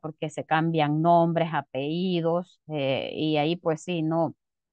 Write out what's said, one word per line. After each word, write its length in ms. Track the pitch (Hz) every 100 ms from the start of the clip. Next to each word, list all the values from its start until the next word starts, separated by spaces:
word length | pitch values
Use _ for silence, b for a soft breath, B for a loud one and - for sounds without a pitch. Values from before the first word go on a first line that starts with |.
Porque 260 | 156 - 156
se 160 | 151 -
cambian 560 | 160 165 165 147 151
nombres, 480 | 165 170 170 165 165
apellidos, 1080 | 160 - 131 143 170 185 175 165 175 180 _ -
eh, 440 | 151 135 123 - -
y 220 | 156 151
ahí 180 | 151 175
pues 260 | 170 156
sí, 220 | - 175
no, 320 | 156 165 156 - _ _ _